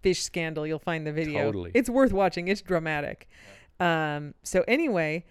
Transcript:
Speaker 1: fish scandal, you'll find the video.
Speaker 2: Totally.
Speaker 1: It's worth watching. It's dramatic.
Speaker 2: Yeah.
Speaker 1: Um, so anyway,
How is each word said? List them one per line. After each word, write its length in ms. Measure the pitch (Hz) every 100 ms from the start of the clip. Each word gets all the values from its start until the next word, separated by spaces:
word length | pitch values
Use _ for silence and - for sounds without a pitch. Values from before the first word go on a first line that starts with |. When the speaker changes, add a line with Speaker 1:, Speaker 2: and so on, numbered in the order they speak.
Speaker 1:
fish 200 | 196 175
scandal, 440 | - 175 160 156 156
you'll 120 | 156
find 280 | - 165 151
the 60 |
video. 300 | 151 156 143
Speaker 2:
Totally. 260 | 143 - 87
Speaker 1:
It's 160 | 90 240
worth 220 | 247 262
watching. 360 | 190 190 175 175
It's 140 | 202
dramatic. 640 | - 175 160 151 143 - - - - - _ _
Speaker 2:
Yeah. 360 | 180 160 156 147
Speaker 1:
Um, 180 | 147 -
so 200 | - 185 -
anyway, 560 | 254 330 190 156 160 -